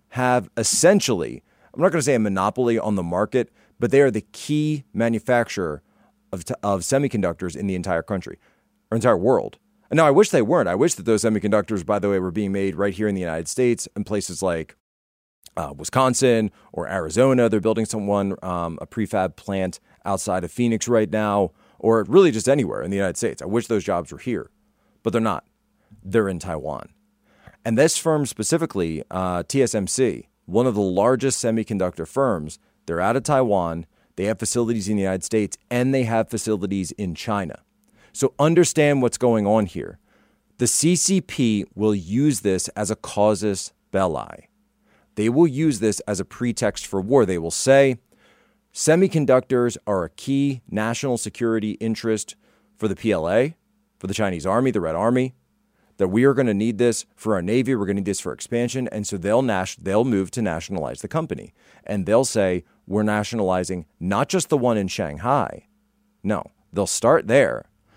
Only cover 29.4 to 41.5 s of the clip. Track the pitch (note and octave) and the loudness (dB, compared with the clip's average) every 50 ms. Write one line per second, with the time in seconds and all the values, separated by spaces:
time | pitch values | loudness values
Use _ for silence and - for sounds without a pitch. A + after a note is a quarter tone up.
29.4 | E2 - - C3+ B2+ A2+ - G#2+ F#2+ F2 - - C3 A2 D2 A1+ - _ _ _ | -4 -2 2 2 2 2 2 -2 -2 -2 0 0 0 0 0 -2 -8 _ _ _
30.4 | _ - F2+ A2+ B2+ B2+ G#2 G#2 G2+ F#2+ F2+ G2 G#2 B2 C3 A2+ C3+ C3+ - - | _ -2 0 2 2 2 2 0 0 0 2 4 4 4 4 2 0 -2 -2 -2
31.4 | - A2+ A2+ A2+ G#2 - A2 F#2 F#2 F2+ - - D#2 - - C3+ C#3 B2+ G2+ E2 | -2 0 0 0 -2 -2 -2 -2 -2 -2 -4 -6 -10 -6 -2 0 0 0 0 -2
32.4 | D2+ D2+ - - _ _ _ _ - - E2 E2+ F2+ G#2 A#2+ C3+ A2+ - C#3+ C3 | -4 -8 -14 -16 _ _ _ _ -8 -6 -4 -2 0 0 0 0 0 0 2 2
33.4 | C3 A2 G2+ F#2 F2 E2 E2 E2+ E2 - _ _ _ _ _ - F#2+ G#2 A2 - | 2 2 2 0 0 -2 -4 -6 -10 -12 _ _ _ _ _ -4 -2 -2 -2 -2
34.4 | A2+ - - A#2+ A#2 A2 A#2+ A2 F#2 G2+ A2 G2+ G2 F#2+ F#2+ F#2 - - A2+ A2 | -4 -4 -2 0 0 0 -2 -2 -2 -2 -2 0 0 0 -2 -4 -4 -2 0 0
35.4 | G#2 F#2 - - _ - B2 B2 B2 C3 C3+ C3 B2 A2+ A#2 A2+ A2+ - A#2 G#2 | 0 -2 -4 -10 _ -4 -2 0 0 2 2 0 0 0 0 -2 -2 -2 -4 -6
36.4 | - A2+ G#2+ F#2 G2 F#2+ G2 G2 F#2 - - - G#2 F2+ D#2+ - - A#2 G#2 G2+ | -4 -2 -2 -2 -2 -4 -2 -4 -4 -6 -6 -6 -6 -6 -6 -6 -6 -4 -4 -4
37.4 | F#2 D2+ - - _ _ _ _ _ _ _ _ _ _ - - C3+ C3 - - | -4 -6 -10 -14 _ _ _ _ _ _ _ _ _ _ -6 -2 -2 -2 0 2
38.4 | C#3+ D#3+ E3 F3+ E3+ - - D#3+ D3 D3 C#3+ C3+ B2+ A#2 - - C3 A#2+ A2+ A2 | 2 4 6 6 4 4 4 2 4 4 4 4 2 0 0 2 2 2 2 4
39.4 | G2+ G2+ G#2+ A2 G#2 F2 - E2+ - G1+ - - _ _ _ _ _ _ _ _ | 4 4 4 4 2 0 -4 -8 -10 -10 -14 -18 _ _ _ _ _ _ _ _
40.4 | _ _ _ - B2 A#2 - - D3 E3+ F3+ D#3+ - - G3 F#3 - - - - | _ _ _ -2 0 0 0 2 2 2 2 2 2 2 2 0 0 -2 -2 0
41.4 | B2+ A2+ | 0 2